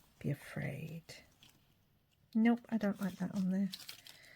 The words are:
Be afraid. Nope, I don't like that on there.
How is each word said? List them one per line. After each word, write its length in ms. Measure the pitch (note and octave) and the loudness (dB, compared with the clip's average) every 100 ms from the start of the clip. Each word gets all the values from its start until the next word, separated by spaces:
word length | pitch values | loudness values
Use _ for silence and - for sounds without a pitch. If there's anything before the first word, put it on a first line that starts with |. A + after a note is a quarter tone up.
| - _ | -20 _
Be 120 | D3+ | -2
afraid. 720 | C#3+ - - C#3 C#3 D#3+ E3 - - - - - - _ _ _ _ _ _ _ | -2 -4 -6 -6 -6 -8 -10 -12 -16 -20 -20 -20 -20 _ _ _ _ _ _ _
Nope, 260 | A3+ A3+ A#3 - | 4 6 6 2
I 80 | A3+ | 0
don't 240 | G3+ - | 2 0
like 160 | G3 F3+ | -2 -2
that 140 | F3+ | -2
on 180 | G#3 F#3 | 0 2
there. 200 | F#3 G3 - - - - - - | 2 2 -2 -10 -16 -18 -20 -20